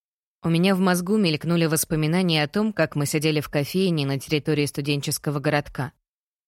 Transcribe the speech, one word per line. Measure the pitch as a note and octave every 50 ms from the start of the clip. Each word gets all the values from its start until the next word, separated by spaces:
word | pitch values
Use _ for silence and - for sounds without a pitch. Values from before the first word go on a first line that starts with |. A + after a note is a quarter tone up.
| _ _ _ _ _ _ _ _ -
У | E3+
меня | E3 E3 F3 G3 G3
в | F3+
мозгу | F#3+ F#3 F3+ F3 F3+ F3 G#3+ A3
мелькнули | G#3 E3+ D#3 D3 - D#3 F3 E3+ E3
воспоминания | D#3+ D3+ D#3 - - D#3 D#3 D#3 D#3 D#3+ F3+ F#3+ F3 D#3+ D#3 D3
о | C#3+
том, | - G3+ G#3+ A3 G#3
как | - D#3+ D3+ -
мы | D3+ D3
сидели | C#3 - D#3 C#3+ D#3+ D#3 D3+
в | C#3 -
кофейне | - D3+ C#3+ - - F#3 F#3+ F#3 E3+ D#3 C#3+
на | C#3 C#3 C3+
территории | - - D#3 D3+ - - D#3 D3 D3
студенческого | C3+ - - C#3+ C#3+ D3 C#3+ C3+ - C#3+ - - D#3 C#3+ D3
городка. | B2+ D3+ D3+ D3 D3 - - - C3+ A#2+ - _ _ _ _ _ _ _ _ _ _